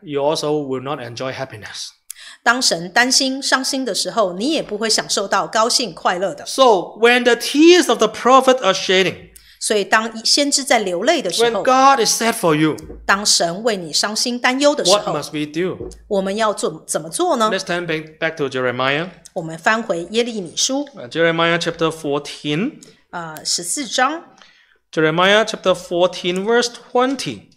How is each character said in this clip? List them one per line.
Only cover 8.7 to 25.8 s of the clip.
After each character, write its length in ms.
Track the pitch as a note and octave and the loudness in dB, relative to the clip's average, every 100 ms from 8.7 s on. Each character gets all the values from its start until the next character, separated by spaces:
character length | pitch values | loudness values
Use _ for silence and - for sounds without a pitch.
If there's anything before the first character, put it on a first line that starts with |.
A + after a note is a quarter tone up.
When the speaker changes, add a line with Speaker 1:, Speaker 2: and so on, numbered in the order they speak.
Speaker 1:
shedding, 580 | F#3 - F#3+ F#3 - - - _ - | 0 2 2 2 -2 -14 -20 _ -8
Speaker 2:
所 180 | - G#3+ | -2 -2
以 60 | |
当 400 | F#3+ A3+ A3+ A3+ | 2 0 0 -4
先 240 | A3 - C#4+ | 0 2 2
知 140 | C#4+ | 0
在 160 | C4 A#3+ | 2 2
流 240 | G3 F3 | 2 -2
泪 180 | A#3+ E4 | 0 0
的 80 | F#3 | 0
时 140 | E3+ A#3 | 0 0
候， 100 | G#3+ | 2
Speaker 1:
when 360 | F#3 C4 C4+ C#4 | 2 6 6 6
God 100 | G#3+ | 2
is 160 | - | 0
sad 120 | C4 | 0
for 200 | A#3 E3+ | 0 2
you, 220 | D3+ D#3 C3 - - | 2 2 -2 -10 -6
Speaker 2:
当 220 | - G3 G#3 | 0 0 2
神 380 | - E3+ F3 | 0 0 -2
为 120 | A#3 G3+ | -2 -2
你 160 | E3 | -4
伤 220 | C#3+ G#3 | -4 -4
心、 240 | G#3+ B3+ A#3+ | -4 -4 0
担 220 | B3 C4 | 0 2
忧 120 | C#4+ | 2
的 120 | D4 | 2
时 80 | F3 | 2
候， 200 | G3+ G#3 | 2 2
Speaker 1:
what 40 | D#3+ C#3 | -6 -6
must 60 | |
we 140 | D3+ D3+ | -6 -6
do? 360 | D#3 F3+ A2+ - - - | -4 -6 -6 -12 -16 -6
Speaker 2:
我 140 | G3 | -4
们 160 | F#3+ G#3 | -2 -2
要 180 | A3 | -2
做， 300 | G3+ G3+ D#3+ - | -2 -4 -6 -6
怎 140 | F#3 | -6
么 80 | D#3 | -6
做 240 | D#3+ F4 C#4 | -2 0 2
呢？ 140 | G#3+ | 0
Speaker 1:
Let's 120 | F#3+ | -2
turn 240 | F#3 F3 F3 | -4 -4 -4
back, 300 | D#3+ D#3 - | -6 -8 -6
back 180 | D#3+ D#3 | -6 -4
to 120 | C#3 | -4
Jeremiah. 600 | B2+ B2+ B2 C3 C#3+ F3+ - - | -2 -2 0 0 0 -4 -12 -14
Speaker 2:
我 80 | - | -10
们 160 | D#3+ E3 | -8 -4
翻 240 | - A3 | 0 0
回 240 | A3+ E3+ F3 | 0 -4 -4
耶 120 | G#3+ | -2
利 180 | B3 A3 | -2 -4
米 120 | E3+ C#3+ | -8 -4
书。 280 | - C4+ C#4+ | -4 -4 -6
Speaker 1:
Uh, 140 | G3+ B2 | -12 -8
Jeremiah 500 | D3+ E3 E3 E3 E3+ | 0 0 2 2 0
chapter 320 | E3+ D#3+ E3 | -2 -2 -2
fourteen. 840 | D#3+ D3 C#3+ C#3+ - D3 D3 B3 - - _ _ | -2 -4 -4 -4 -10 -4 -2 -4 -6 -18 _ _
Speaker 2:
呃， 320 | F3+ E3 D#3 | -12 -12 -10
十 180 | - - | -6 -4
四 240 | F3 - B3 | -4 -6 -4
章。 360 | - C4 D#4+ - _ - _ _ _ _ | -2 -2 -2 -12 _ -20 _ _ _ _
Speaker 1:
Jeremiah 540 | - D#3 D#3+ F#3 G#3 | -2 0 4 4 4
chapter 300 | G#3+ G3+ F#3+ | 2 -2 0
fourteen, 720 | F3 | -2